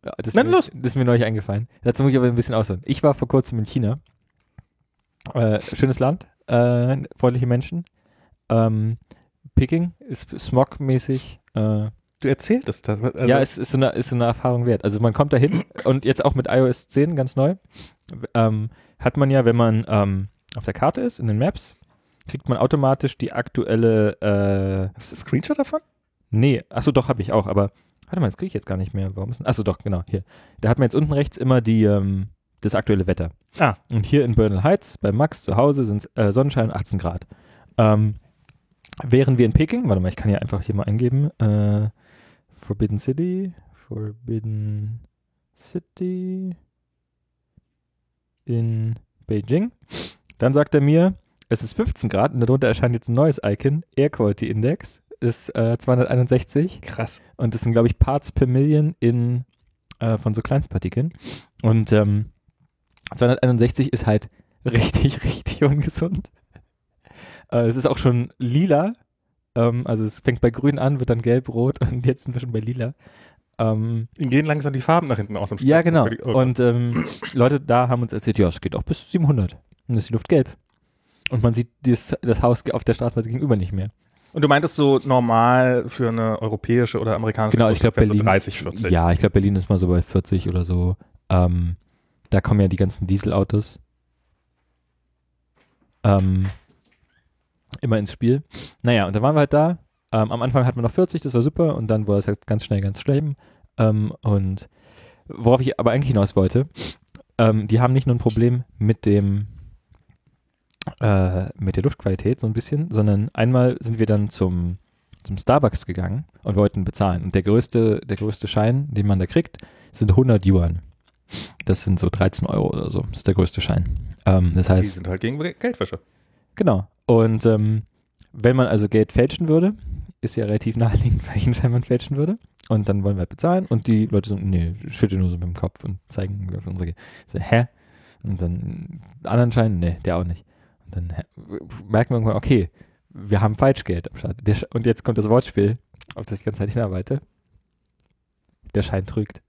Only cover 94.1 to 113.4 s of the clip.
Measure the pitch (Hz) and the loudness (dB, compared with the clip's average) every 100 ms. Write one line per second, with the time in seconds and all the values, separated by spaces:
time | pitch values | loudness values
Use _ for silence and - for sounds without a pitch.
94.1 | _ _ _ _ _ _ _ _ _ _ | _ _ _ _ _ _ _ _ _ _
95.1 | _ _ _ _ _ _ _ _ _ 104 | _ _ _ _ _ _ _ _ _ 2
96.1 | 98 95 92 95 98 _ _ _ _ _ | 4 4 2 -2 -6 _ _ _ _ _
97.1 | _ _ _ _ _ _ - 127 113 101 | _ _ _ _ _ _ -8 -2 -2 -2
98.1 | - 120 135 - - - _ 117 117 95 | -2 0 0 -2 -18 -18 _ 0 2 2
99.1 | 101 127 151 143 147 156 175 _ _ _ | 0 2 2 2 4 2 0 _ _ _
100.1 | 110 107 117 123 131 127 123 117 - 185 | -2 0 -2 0 2 2 0 -2 0 0
101.1 | 165 143 123 127 - 165 143 110 110 104 | 0 -2 0 0 0 -2 0 0 0 2
102.1 | 101 101 101 - 107 - 101 98 98 - | 0 0 -6 -2 -4 0 -2 -2 -4 0
103.1 | 139 151 139 _ _ _ - 110 107 107 | 0 0 -8 _ _ _ 0 2 2 -2
104.1 | - 110 101 95 95 - _ _ - - | -4 0 0 0 -6 -10 _ _ -20 -20
105.1 | _ - - 113 127 127 - 117 123 131 | _ -20 -2 2 4 2 0 0 2 0
106.1 | 113 98 - 92 123 143 - - - _ | 2 2 2 2 2 -2 -8 -12 -14 _
107.1 | - _ - 113 110 101 110 127 131 131 | -20 _ 2 2 4 2 2 4 2 2
108.1 | 120 120 110 120 123 123 - 107 110 - | 2 2 2 2 2 -4 -2 0 2 4
109.1 | 101 101 101 104 - - - _ _ _ | 4 4 0 -4 -12 -20 -20 _ _ _
110.1 | _ _ _ _ _ _ _ - - 110 | _ _ _ _ _ _ _ -16 -2 2
111.1 | 98 92 90 95 - 95 95 117 - 98 | 2 2 0 -4 -4 -2 0 -2 -2 -4
112.1 | 95 101 127 110 110 - 147 170 107 107 | -2 -2 -2 -2 -4 -4 -4 -2 2 2
113.1 | 101 107 - | 2 0 0